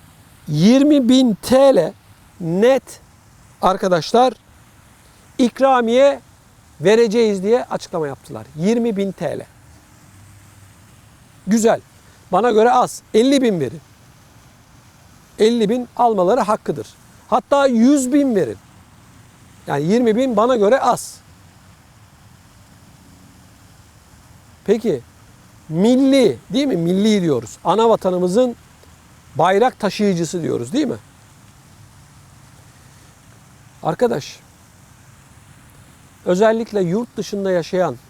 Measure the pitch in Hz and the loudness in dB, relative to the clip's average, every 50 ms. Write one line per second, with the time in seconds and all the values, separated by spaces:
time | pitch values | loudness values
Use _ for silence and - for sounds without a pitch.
0 | - - - - - _ _ - - - 151 151 170 214 247 269 277 294 302 285 | -20 -20 -20 -20 -20 _ _ -20 -12 -6 -2 2 4 4 4 4 4 4 2 2
1 | 247 226 254 262 262 240 196 - - - 240 262 277 277 262 143 156 160 - - | 2 2 2 2 2 2 0 -4 -2 0 2 4 6 4 4 2 0 -2 -4 -12
2 | _ - - _ _ _ _ - 180 160 170 190 214 247 269 247 - - - - | _ -20 -20 _ _ _ _ -12 -8 -4 -2 0 2 2 2 0 -2 -8 -18 -20
3 | _ _ _ _ _ _ _ _ _ _ _ - - 185 190 190 - 190 180 165 | _ _ _ _ _ _ _ _ _ _ _ -4 -2 -2 0 0 0 0 0 0
4 | 147 - - 226 254 254 220 - _ _ - - _ _ _ _ _ _ _ _ | 0 0 2 2 2 2 0 -4 _ _ -20 -20 _ _ _ _ _ _ _ _
5 | _ _ _ _ _ - - - 254 220 - - 262 269 262 247 240 226 233 254 | _ _ _ _ _ -12 -4 -2 -2 -2 0 0 0 2 2 2 2 0 2 2
6 | 277 277 277 240 - _ - _ _ _ _ _ _ _ _ - 143 185 214 226 | 2 2 2 -2 -6 _ -20 _ _ _ _ _ _ _ _ -4 0 2 4 4
7 | 233 220 190 240 226 214 202 190 185 208 233 247 - - - 180 - - - 170 | 2 2 2 2 0 0 0 -2 -2 0 0 -2 -2 -4 -10 -10 -10 -8 -8 -6
8 | 156 139 131 - - - 135 110 107 - - 151 165 202 233 240 233 240 202 190 | -6 -8 -8 -12 -16 -16 -16 -16 -16 -14 -10 -4 -2 0 0 0 -2 -2 -4 -4
9 | 196 196 180 - 180 139 - - - - _ _ - - - - _ _ - - | -6 -6 -6 -8 -8 -8 -8 -10 -12 -16 _ _ -20 -20 -20 -20 _ _ -20 -20
10 | - - - - - - - - - - - - - - - _ - - - - | -20 -20 -20 -20 -20 -20 -20 -20 -20 -20 -20 -20 -20 -20 -20 _ -20 -20 -20 -20
11 | - _ _ - _ _ _ - - 185 208 233 208 226 175 - - _ _ - | -20 _ _ -20 _ _ _ -14 -6 -2 0 2 2 2 0 0 -4 _ _ -20
12 | _ - - _ - - 185 180 226 247 220 214 220 247 254 254 214 156 - - | _ -20 -20 _ -10 -4 -2 0 0 2 2 2 4 4 4 2 0 -2 -4 -10
13 | - _ - 220 240 269 285 269 262 233 196 165 139 120 156 151 - - _ _ | -10 _ 0 0 2 2 2 2 2 0 -2 -2 -4 -6 -8 -10 -18 -20 _ _
14 | _ - - _ _ _ _ - - - - _ _ _ _ - - _ - _ | _ -20 -20 _ _ _ _ -20 -20 -20 -20 _ _ _ _ -20 -20 _ -20 _
15 | _ - - - - _ - - 202 220 240 240 220 185 240 254 240 - - - | _ -20 -20 -20 -20 _ -4 0 2 2 2 2 0 0 0 -2 -4 -6 -2 0
16 | 240 233 220 190 180 180 233 262 214 185 214 - - - 165 117 107 - - _ | 0 0 2 2 0 2 2 0 0 0 -2 -4 -4 -6 -8 -8 -10 -14 -18 _
17 | - - - - - - 214 247 - - 277 285 277 269 240 220 226 262 294 285 | -20 -20 -20 -20 -8 -4 -4 -4 -2 0 0 2 2 2 2 2 4 4 4 2
18 | 254 247 269 285 285 269 226 190 151 113 101 95 - - - - - _ - - | 0 0 0 0 0 0 0 0 -2 -2 -4 -10 -14 -20 -20 -20 -20 _ -20 -20
19 | - - - - - - - - - - - - - - 151 143 147 165 208 240 | -20 -20 -20 -20 -20 -20 -20 -20 -20 -20 -20 -18 -10 -8 -6 -4 -2 0 0 0
20 | 254 226 208 233 269 262 226 196 226 247 262 226 196 202 254 269 - 247 220 - | 2 0 0 0 -2 -2 0 0 0 0 2 2 2 2 2 2 2 0 -2 -2
21 | - - - - - - - - - - - - - - - _ _ _ _ _ | -4 -12 -18 -20 -20 -20 -20 -20 -20 -20 -20 -20 -20 -20 -20 _ _ _ _ _
22 | - - - - - - - - _ _ _ - - - - - - - - - | -20 -20 -20 -20 -20 -20 -20 -20 _ _ _ -20 -20 -20 -20 -20 -20 -20 -20 -20
23 | - - - - - - - - - - - - - - - - - - _ _ | -20 -20 -20 -20 -20 -20 -20 -20 -20 -20 -20 -20 -20 -20 -20 -20 -20 -20 _ _
24 | _ _ - - - - - - - - - - - - 214 226 220 220 156 120 | _ _ -20 -20 -20 -20 -20 -20 -20 -20 -20 -10 -4 -2 -2 -2 -2 -4 -4 -6
25 | - - - - - - - - - - - - - - 156 165 196 233 254 254 | -8 -14 -20 -20 -20 -20 -20 -20 -20 -20 -20 -20 -14 -8 -4 0 2 2 2 2
26 | 277 269 269 269 247 170 123 113 - - 175 262 294 269 254 170 165 170 185 190 | 2 2 2 4 2 2 0 -4 -8 -8 -4 -4 -2 -2 -2 -2 -2 -2 0 0
27 | 208 220 214 202 175 160 139 117 113 - - - - - 175 214 226 226 214 - | 0 2 0 0 0 0 -2 -2 -4 -8 -14 -8 -4 -2 0 0 2 2 2 0
28 | - 185 180 180 180 180 180 233 254 247 233 - - - - _ - - - - | 0 -2 -2 -2 -2 -2 0 0 0 -2 -2 -8 -16 -20 -20 _ -20 -20 -20 -20
29 | _ _ - - - - - - 156 185 196 196 240 254 - - - 190 - - | _ _ -20 -20 -20 -10 -4 0 0 2 2 2 0 0 -2 -2 -6 -6 -4 -2
30 | 208 202 185 165 170 147 - 175 156 135 123 117 120 123 175 285 302 240 120 107 | 0 0 0 0 -2 -4 -6 -6 -6 -4 -6 -6 -6 -6 -4 -4 -4 -4 -6 -10
31 | - - - _ - - - - - - - - - - - - - - - - | -12 -18 -20 _ -20 -20 -20 -20 -20 -20 -20 -20 -20 -20 -20 -20 -20 -20 -20 -20
32 | - - - - - - - - - - - - - - - - - - - - | -20 -20 -20 -20 -20 -20 -20 -20 -20 -20 -20 -20 -20 -20 -20 -20 -20 -20 -20 -20
33 | - - - _ _ - - - - - - - - - - - - 151 165 - | -20 -20 -20 _ _ -20 -20 -20 -20 -20 -20 -20 -20 -20 -20 -10 -6 -6 -4 -2
34 | 247 233 233 143 - - - - - - - _ - - _ - - - - _ | -2 -2 -2 -4 -8 -10 -16 -20 -20 -20 -20 _ -20 -20 _ -20 -20 -20 -20 _
35 | _ - - - - - - - - - - - - - - - - - - - | _ -20 -20 -20 -20 -20 -20 -20 -20 -20 -20 -20 -20 -20 -20 -20 -20 -20 -20 -20
36 | - - _ _ - - 180 180 214 220 226 226 233 - 208 202 185 165 175 220 | -20 -20 _ _ -6 -4 -2 2 2 2 0 0 -4 -6 -4 -4 -2 -2 -2 -4
37 | 240 - - 233 185 - - 202 196 190 185 175 151 - - 180 180 156 123 120 | -6 -8 -10 -12 -12 -10 -8 -6 -4 -2 -2 -4 -4 -4 -4 -4 -2 -4 -4 -8
38 | - - | -14 -20